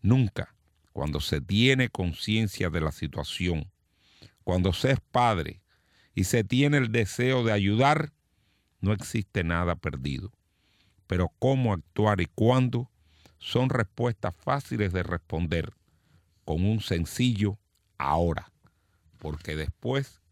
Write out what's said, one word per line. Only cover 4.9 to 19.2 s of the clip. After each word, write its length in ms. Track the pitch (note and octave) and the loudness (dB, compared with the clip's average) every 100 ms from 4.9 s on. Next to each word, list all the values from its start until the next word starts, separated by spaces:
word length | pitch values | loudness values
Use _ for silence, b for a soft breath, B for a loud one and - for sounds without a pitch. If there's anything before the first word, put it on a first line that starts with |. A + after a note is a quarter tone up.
es 80 | C#3 | 0
padre 600 | - B2+ A#2+ G2 D2 - _ b b b b | 0 2 2 2 -4 -10 _ b b b b
y 120 | - F#2+ | -4 0
se 180 | A#2+ | 0
tiene 320 | G2+ B2 C#3+ D3 | 2 2 2 2
el 160 | B2 | 0
deseo 540 | A#2 G#2 - B2 C3 A2+ | 0 -2 -2 0 2 2
de 80 | |
ayudar, 580 | G#2 G2 G#2+ C3+ D3+ D3+ _ _ _ _ _ _ _ | 2 2 4 4 2 -2 _ _ _ _ _ _ _
no 100 | F#2+ | -2
existe 540 | G#2 - A#2 G2+ - E2 | -2 -2 -6 -4 -4 0
nada 320 | E2+ F2 E2 | 0 0 -2
perdido. 560 | E2 C2+ C2+ C2+ G2 _ _ _ _ _ _ _ _ | -6 -6 -6 -6 -10 _ _ _ _ _ _ _ _
Pero 240 | F2+ F2+ _ | 0 0 _
cómo 320 | B2+ C3+ B2 | 0 2 0
actuar 480 | F#2+ - - G#2+ G2+ | -2 -4 0 2 2
y 60 | F2 | 0
cuándo 680 | - A2 B2+ B2+ A#2+ B2+ _ b b b b | 2 4 4 4 0 -6 _ b b b b
son 300 | - - B2+ | -2 0 2
respuestas 680 | B2 G#2+ - A#2+ A2+ A2+ - | 0 -2 -2 -2 -2 -6 -6
fáciles 540 | - C#3 - A#2 G2+ | -4 -4 -4 -2 0
de 100 | F2+ | 0
responder 720 | E2+ F2 _ E2 E2+ E2 - - _ _ _ _ _ _ | -2 -6 _ -4 0 -2 -4 -10 _ _ _ _ _ _
con 220 | - D#2 F#2+ | -4 0 2
un 160 | A2 | 0
sencillo 760 | - F2 E2 - B2+ G#2+ G#2 G2+ _ _ _ _ | 0 -2 -2 0 0 2 0 -2 _ _ _ _
"ahora", 540 | C#2 D#2 E2+ D#2 - _ _ _ _ _ _ | 0 2 2 -2 -8 _ _ _ _ _ _
porque 380 | _ | _